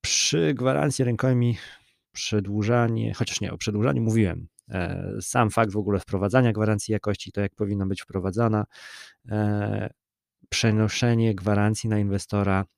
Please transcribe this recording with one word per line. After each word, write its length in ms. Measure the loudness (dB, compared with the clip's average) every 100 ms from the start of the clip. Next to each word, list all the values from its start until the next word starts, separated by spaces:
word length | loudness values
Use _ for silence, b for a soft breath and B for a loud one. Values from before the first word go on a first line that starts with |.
Przy 540 | -2 0 0 2 2
gwarancji 500 | 2 0 2 0 2
rękojmi 520 | 0 2 2 4 2 0 B B B B _ -10
przedłużanie, 960 | -2 -2 0 -2 2 2 2 0 -2
chociaż 260 | -2 -4 -4
nie, 120 | -6
o 60 | -4
przedłużaniu 440 | -4 0 2 2
mówiłem. 440 | 2 2 2 0 -12 _ _
E, 420 | -6 -4 -6 -6 -8
sam 300 | -2 2 2
fakt 220 | 2 0
w 40 | 0
ogóle 240 | 0 -2
wprowadzania 520 | -2 -2 2 4 4
gwarancji 400 | 2 0 0 -2
jakości, 400 | -2 -2 -4 -6
to 80 | -4
jak 140 | -4
powinna 320 | _ -2 -2 -2
być 160 | -4
wprowadzana, 600 | -6 -4 -2 0 2 2 -2 B B B B B -6
e, 600 | -2 0 0 -2 -4 -6 -10 _ _ _ _ _
przenoszenie 880 | 0 2 4 2 2 2 4 2
gwarancji 560 | 0 0 2 2 0 -2
na 80 | 0
inwestora 680 | 0 -2 -2 0 2 0 -2